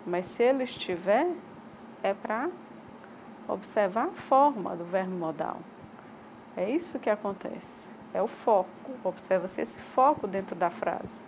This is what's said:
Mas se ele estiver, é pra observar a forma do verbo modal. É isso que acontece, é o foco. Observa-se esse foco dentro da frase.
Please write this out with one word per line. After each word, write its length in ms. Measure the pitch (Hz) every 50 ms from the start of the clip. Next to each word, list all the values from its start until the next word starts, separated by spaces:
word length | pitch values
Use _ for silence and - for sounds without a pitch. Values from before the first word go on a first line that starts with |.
| -
Mas 220 | 175 180 180 185
se 160 | - - -
ele 220 | 240 247 269 269 254
estiver, 680 | 247 - - - - 180 170 180 185 202 247 320 359 339 - - - - - - - - - - - - -
é 100 | - 196
pra 380 | 196 196 - - 214 226 269 349 359 - - - - - - - - - - - - - - - - - -
observar 600 | - - 190 196 - - 220 208 190 190 226 262 359
a 40 |
forma 640 | 339 - - - 262 262 285 294 277 220 175 - 175
do 100 | 170 170
verbo 300 | 170 175 190 190 185 185
modal. 460 | 180 165 160 156 151 160 - - - - - - - - - - - - - - - - - - - - - -
É 120 | - 180 202
isso 300 | 262 349 349 - - 254
que 100 | - -
acontece, 880 | 208 - - 302 302 - - - - - - - - - - - - - - -
é 80 | - 180
o 60 | 190
foco. 420 | 190 - - - 247 220 190 185 - - - - - 262 - -
Observa-se 560 | 185 175 - - - 190 185 170 185 - -
esse 180 | 233 - - -
foco 480 | - - - - 254 285 302 294 -
dentro 300 | 196 185 196 196 - 190
da 140 | 170 180 170
frase. 540 | 175 - - - - - - - - - -